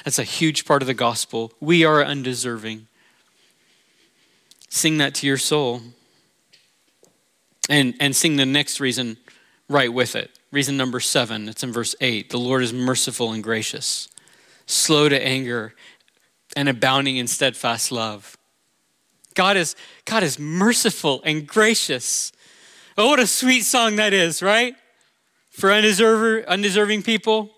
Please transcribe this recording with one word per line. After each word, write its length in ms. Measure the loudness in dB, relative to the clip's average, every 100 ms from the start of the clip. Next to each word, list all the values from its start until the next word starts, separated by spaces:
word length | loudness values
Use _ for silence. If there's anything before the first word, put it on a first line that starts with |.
| -4
that's 120 | -4
a 60 |
huge 400 | -4 -2 0 0
part 180 | 0 0
of 60 | 2
the 60 |
gospel. 580 | -2 -2 -2 -6 -6 -8 -6
We 240 | 2 4
are 200 | 6 4
undeserving. 840 | 2 -2 -6 -6 -6 -6 -10 -12 -16 _ _ _ _ _ _ _ _ _ _ _ _ _ _ _ _ _ -8
Sing 300 | -2 0 2
that 160 | 0 0
to 120 | -2
your 100 | 0
soul. 440 | 0 0 0 -4 -12 _ _ _ _ _ _ _ _ _ _ _ _ _ _ _ _ _ 0
And, 240 | 2 2 0
and 160 | -2 0
sing 220 | 2 2
the 80 | 2
next 340 | 0 -2 -2
reason 380 | -2 -2 -6 -10 -18 _ _ _ -2
right 240 | 0 2
with 240 | 0 -2 -4
it. 240 | -8 _ _
Reason 260 | -4 -2 -2
number 240 | -2 -2
seven, 480 | -2 0 -2 -6 -10
it's 140 | -10
in 100 | -8
verse 200 | -6 -6 -2
eight. 300 | -2 -2 -4
The 100 | -4
Lord 240 | 0 0
is 80 | -2
merciful 640 | -2 -2 0 -2 -4 -4
and 100 | -4
gracious, 640 | -4 -4 -4 -6 -6 -6 -10 -18 _ _ _ _ -4
slow 440 | -2 2 4 4
to 120 | 2
anger, 540 | 0 -2 -4 -6 -8 -14 -20 _ _ _ _ _ _ -2
and 140 | 0
abounding 480 | 2 2 2 0 -2
in 100 | -4
steadfast 640 | -2 -2 0 -2 -2 -4
love. 460 | -4 -4 -6 -16 -20 _ _ _ _ _ _ _ _ _
God 240 | -2 2 2
is, 180 | -2 -6 -18 -18 -4
God 180 | -2
is 160 | 0 -2
merciful 840 | -6 0 2 2 0 0 -2 -2 -2
and 200 | -4 -2
gracious. 880 | 2 4 2 -2 -4 -4 -4 -6 -12 _ _ -20 -20 -8 0
Oh, 120 | 4
what 100 | 4
a 80 | 2
sweet 360 | 2 2 2
song 340 | 2 2 2 2
that 160 | 2
is, 280 | 2 2 0
right? 320 | 2 2 0 -6 _ _ _ _ _ _ _
For 220 | 0 2
undeserver-, 760 | 4 4 4 4 4 2 0 0
undeserving 560 | -2 2 2 2 0
people. 460 | 0 0 0 0 -2